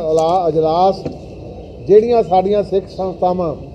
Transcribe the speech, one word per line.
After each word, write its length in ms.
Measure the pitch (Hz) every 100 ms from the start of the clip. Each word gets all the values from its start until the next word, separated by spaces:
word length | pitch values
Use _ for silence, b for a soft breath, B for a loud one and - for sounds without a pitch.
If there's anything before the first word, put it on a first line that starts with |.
| 160
ਇਲਾ-, 380 | 160 160 185 170
ਇਜਲਾਸ, 540 | 156 156 165 190 - - - - - - - - - 131
ਜਿਹੜੀਆਂ 360 | 208 233 233
ਸਾਡੀਆਂ 400 | 170 185 190 208
ਸਿੱਖ 240 | 196 190 190
ਸੰਸਥਾਵਾਂ, 640 | - 190 170 180 180 170 135 90